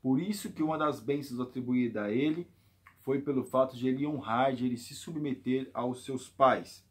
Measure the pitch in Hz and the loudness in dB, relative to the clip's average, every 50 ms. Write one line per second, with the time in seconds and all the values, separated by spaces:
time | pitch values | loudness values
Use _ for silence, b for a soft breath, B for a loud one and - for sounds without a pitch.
0 | - 131 131 135 170 196 214 202 - 214 - - 156 156 160 151 156 147 135 - | 2 2 2 2 2 0 -4 -4 -6 -10 -4 -2 0 0 0 0 0 0 0 -2
1 | 110 120 143 147 143 - 123 120 127 123 - 131 123 120 123 123 123 117 107 104 | -2 -2 -2 -2 -4 -6 -6 -6 -6 -6 -6 -8 -2 0 2 2 2 2 0 -2
2 | 104 104 104 120 139 156 156 170 175 - b b b b b b b b _ _ | -2 0 0 2 2 0 0 -2 -6 -10 b b b b b b b b _ _
3 | - 135 135 139 139 147 135 131 123 - - 131 131 131 123 120 123 131 131 135 | -4 -2 -2 -2 0 0 0 0 -2 2 4 4 4 4 2 -2 0 0 0 0
4 | 143 147 151 135 - 110 113 120 131 139 131 117 123 127 123 117 - - 143 - | 0 -2 -2 -4 -2 0 2 2 4 2 2 0 -2 -2 -2 -4 -8 -12 -16 -14
5 | - - 165 156 147 143 127 127 - 135 127 135 135 - - - 117 127 123 123 | -12 -8 -6 -4 -4 -4 -4 -4 -2 0 0 0 0 -4 -6 -4 -2 -2 -4 -6
6 | - - 135 131 - - - - 139 131 117 92 87 - - - _ _ | -6 -8 -8 -8 -8 -10 2 6 6 6 6 6 0 -8 -16 -20 _ _